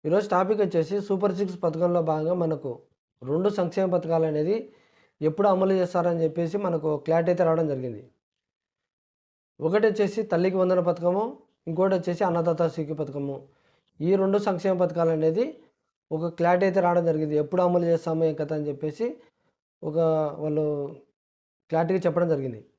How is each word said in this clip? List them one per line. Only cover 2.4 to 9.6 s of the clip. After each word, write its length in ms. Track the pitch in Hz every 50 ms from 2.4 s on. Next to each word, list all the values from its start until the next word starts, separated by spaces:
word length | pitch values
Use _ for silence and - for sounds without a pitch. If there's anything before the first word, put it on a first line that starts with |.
| 170 160 160 - - 135 117 - _ _ _ _ _ _ _ _
రెండు 260 | 123 127 147 170 185 202
సంక్షేమ 480 | 202 202 180 165 - 196 190 185 180
పథకాలు 300 | 175 160 160 165 160 165
అనేది 460 | 156 151 151 151 175 208 226 220 - - _ _ _ _ _ _ _ _ _
ఎప్పుడు 260 | 151 156 156 196 202 202
అమలు 240 | 190 185 190 190
చేస్తారని 520 | 190 185 180 175 - 180 170 175 170 165 165
చెప్పేసి 340 | 156 - 170 170 160 170 208
మనకు 380 | 202 180 170 160 151 156 151
క్లారిటీ 340 | 139 - 156 160 170 170 180
అయితే 140 | 175 175 175
రావడం 240 | 160 160 165 165 151
జరిగింది. 420 | 139 131 127 123 113 104 117 - _ _ _ _ _ _ _ _ _ _ _ _ _ _ _ _ _ _ _ _ _ _ _ _ _ _ _ _ _ -